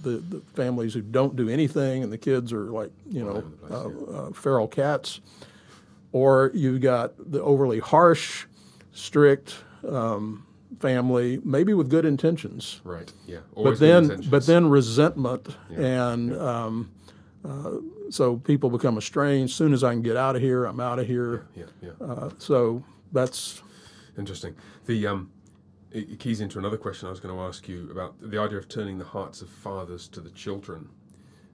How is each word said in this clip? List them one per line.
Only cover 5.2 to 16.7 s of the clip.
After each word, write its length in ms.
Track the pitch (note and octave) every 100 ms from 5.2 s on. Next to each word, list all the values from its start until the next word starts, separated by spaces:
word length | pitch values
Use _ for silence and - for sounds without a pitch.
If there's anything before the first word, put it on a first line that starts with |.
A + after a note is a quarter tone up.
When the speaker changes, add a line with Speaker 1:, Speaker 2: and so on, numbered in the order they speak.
| - - - - - - _ _ _
Speaker 1:
or 400 | B2+ C3+ C3 C3+
you've 280 | G3 C3 C3
got 320 | B2+ B2 A#2+ - -
the 100 | C#3
overly 380 | C#3+ C#3 C3 A2+
harsh, 680 | - D#3+ F3 D#3+ - - - _ - - -
strict, 640 | - - D3 C#3+ C#3 - - - - -
um, 580 | C3 A2+ G#2 G#2+ G2+ - _ - -
family, 600 | C3+ B2+ B2+ B2 B2 C3
maybe 300 | D3+ C3+ F#3+
with 160 | G3 C3
good 160 | D#3+ D#3
intentions. 760 | C#3 D#3+ E3 G2 - - -
Speaker 2:
Right, 280 | F2+ E2+ - - -
yeah. 120 | E2+ -
Speaker 1:
But 60 | -
Speaker 2:
Always 200 | C3+ C3
good 80 | D#3
Speaker 1:
then, 140 | F3
Speaker 2:
intentions. 240 | D3+ F#2+ C#3
Speaker 1:
but 180 | C#3+ C3
then 240 | E3+ E3
resentment 800 | C#3 A2+ A#2 D#3 C#3+ B2 B2+ - - -
Speaker 2:
Yeah, 420 | E3 C3 B2+ A#2+
Speaker 1:
and, 180 | A#2 A#2+
Speaker 2:
yeah. 60 | B2+
Speaker 1:
um, 540 | C#3 A#2 A2+